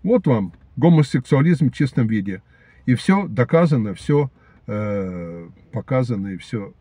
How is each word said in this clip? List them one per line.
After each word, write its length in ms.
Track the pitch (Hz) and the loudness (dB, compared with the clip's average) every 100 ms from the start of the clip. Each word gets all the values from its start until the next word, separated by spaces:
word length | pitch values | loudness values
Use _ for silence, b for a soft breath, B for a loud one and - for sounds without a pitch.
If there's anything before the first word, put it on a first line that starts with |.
Вот 240 | 185 247 - | 2 0 2
вам 260 | 117 95 - - - | 0 -2 -8 -16 0
гомосексуализм 920 | 156 165 147 135 - 139 156 165 135 | 4 4 4 -2 0 2 4 2 0
в 40 | |
чистом 320 | - 139 - 110 | 0 -2 0 0
виде. 360 | 110 98 95 b b b b - | -2 -4 -10 b b b b -2
И 80 | |
всё 320 | 123 - 196 196 | 0 2 0 0
доказано, 680 | 113 123 165 170 139 107 | -2 2 4 4 2 -2
всё, 360 | 92 - 147 139 b b b - | -6 0 0 0 b b b -10
э, 840 | 107 107 101 95 90 85 85 85 - _ | -6 -4 -4 -6 -8 -12 -14 -18 -20 _
показано, 560 | - - 131 123 107 98 | -12 -4 -2 -2 -4 -6
и 80 | 90 | -10
всё. 360 | - 113 98 - | -8 -10 -10 -18